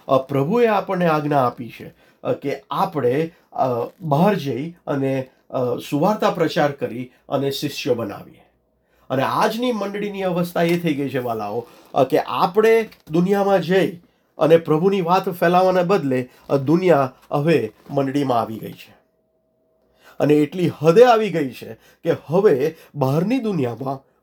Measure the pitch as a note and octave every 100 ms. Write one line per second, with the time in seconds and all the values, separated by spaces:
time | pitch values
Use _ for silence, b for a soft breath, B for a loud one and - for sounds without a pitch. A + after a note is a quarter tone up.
0 | - C3+ - C3+ C#3 A#3 A#3 G3+ F#3+ F#3
1 | F3 D3+ D3 D3 B2 - A#2 - - -
2 | _ _ - B2+ C#3 - - D3 F3+ D#3
3 | B2 C3+ E3 b b - C3 A#2+ - -
4 | E3 C#3+ G3 F#3+ C#3 A#2+ D#3+ E3+ - C#3+
5 | C3+ C3+ C3 b _ B2+ B2 B2 - C#3+
6 | F3+ G#3+ G#3 F3 D#3 E3 D3 C#3+ - A#2
7 | B2+ b - C#3 C#3 C#3 D3 - C#3+ A#2
8 | G#2 F2+ F2 - _ _ _ _ _ _
9 | _ C3 A#2+ C3 G3+ A3 B3 A3 G3+ G3+
10 | G3+ G3 F#3 F3 F3 F3 E3+ F3 E3+ C#3
11 | C#3 B2+ B2 A2 G#2 A2+ - B B -
12 | C3 D#3 - B2+ F#3 F#3+ A3 A3+ G#3 -
13 | - D#3+ F3+ G3+ G3 G3 D#3 F#3+ - -
14 | _ _ _ - D3+ E3 E3 D#3 F#3+ G3
15 | E3 F#3 F#3+ F3 E3+ F3+ F#3 F#3 F3 G3
16 | C#3 B2+ B2 b b C#3+ C3+ E3+ F#3 D3
17 | B2+ - _ D3 D3+ D3 A2 - - C#3
18 | C3+ C#3 C3+ A#2+ G#2+ A2 - F2+ - _
19 | _ _ _ _ _ _ _ _ _ b
20 | b b C#3 D3+ D3 F3+ E3 - D3+ F3
21 | B3 A3+ G#3+ E3+ C3+ A#2 A2+ A2 b b
22 | E3 C3+ - E3+ G#3 C#3 D3+ D#3+ B D3+
23 | C3+ D3 F#3+ C4 A3 F3+ B2 A#2 C3+ C#3
24 | - _